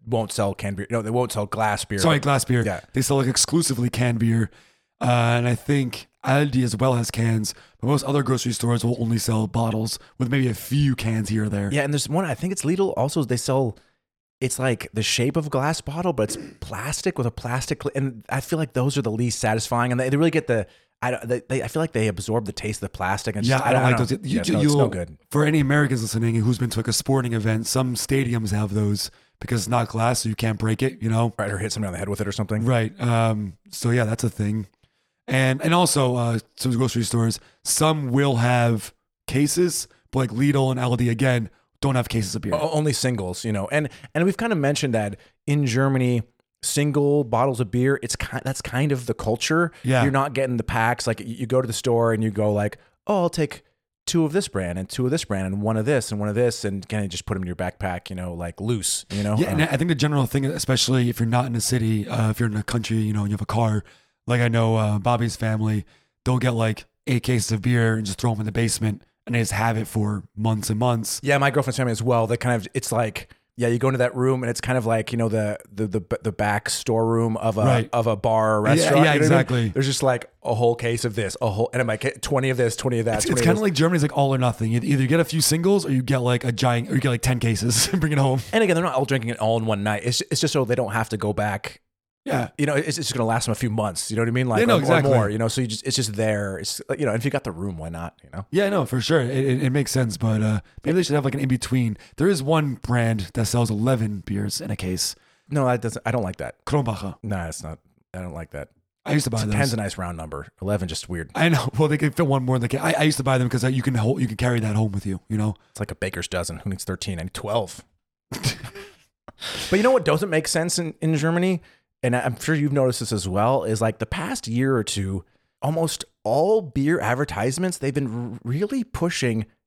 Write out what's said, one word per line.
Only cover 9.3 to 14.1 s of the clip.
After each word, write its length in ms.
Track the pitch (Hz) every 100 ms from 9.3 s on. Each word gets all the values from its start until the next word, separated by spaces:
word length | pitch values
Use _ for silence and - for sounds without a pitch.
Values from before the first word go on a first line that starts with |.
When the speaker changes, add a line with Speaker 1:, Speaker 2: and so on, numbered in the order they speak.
| 110 110
Speaker 2:
bottles 520 | 127 113 110 110 - - -
with 120 | 127
maybe 180 | 135 131
a 60 |
few 420 | 110 - 147 143 123
cans 320 | 110 113 107
here 180 | 110 107
or 40 |
there. 200 | 101 101
Speaker 1:
Yeah, 80 | 139
and 120 | 139
there's 140 | 147 -
one, 160 | 156
I 120 | 185 123
think 180 | 175
it's 80 | 190
Lidl 320 | 143 185 190 -
also, 280 | 135 165 127
they 100 | 123
sell, 420 | - 131 127 - _ _ _